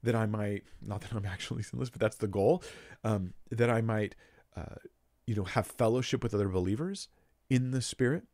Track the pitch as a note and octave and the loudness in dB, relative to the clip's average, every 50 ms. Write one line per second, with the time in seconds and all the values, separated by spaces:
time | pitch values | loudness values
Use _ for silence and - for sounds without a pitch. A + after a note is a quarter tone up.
0 | - A#2 A#2 A#2 A2+ G#2 G#2+ G#2+ G#2 G#2 G#2 G2+ - - - - - G#2 G2+ F#2+ | 2 2 2 2 2 2 0 0 0 -2 -2 -4 -6 -10 -18 -14 -8 -6 -6 -6
1 | - - A2+ A2 G2 G2 F2+ - - - - - A2 - - B2 B2+ B2 - - | -6 -6 -6 -4 -4 -4 -6 -6 -6 -6 -4 -6 -6 -6 -4 -6 -6 -6 -2 0
2 | - A2 - - - G#2 F#2+ G2+ G2 A2+ D#3+ F#3 - - - - - - - - | 0 0 0 0 -4 -2 0 4 6 6 4 4 2 -10 -16 -16 -18 -20 -20 -6
3 | _ A2 A2 G2+ F#2 F2+ - - - - - A2+ A#2 A#2 A#2+ A2+ A2+ A2+ A2 G#2+ | _ 0 0 0 0 -4 -8 -12 -12 -8 0 2 4 4 4 2 2 2 0 0
4 | G#2+ G2+ - - - - _ - _ _ _ - D#2+ - - - - - _ _ | 0 -2 -4 -12 -20 -20 _ -20 _ _ _ -12 -10 -10 -12 -14 -18 -20 _ _
5 | _ _ _ _ _ - A2+ G#2 F#2+ F2 - - G#2+ - - - B2 A2 A2+ B2+ | _ _ _ _ _ -4 -2 -2 -2 0 0 -2 -2 -2 0 2 2 4 4 2
6 | B2+ - - G2 - A#2 G#2+ G2+ G2+ G2 F#2 F#2 F2+ F#2 G2+ A#2 D#3 F#3 G3 F#3+ | 0 0 -2 -2 -2 0 2 2 2 2 2 2 2 2 0 0 -2 -4 -4 -8
7 | - - _ _ _ _ _ _ _ _ - B2+ B2+ B2+ B2+ C3 A#2+ - - _ | -10 -14 _ _ _ _ _ _ _ _ 2 2 4 2 0 -2 -2 -4 0 _
8 | C3 B2 C#3+ F3 - _ | 2 2 2 0 -4 _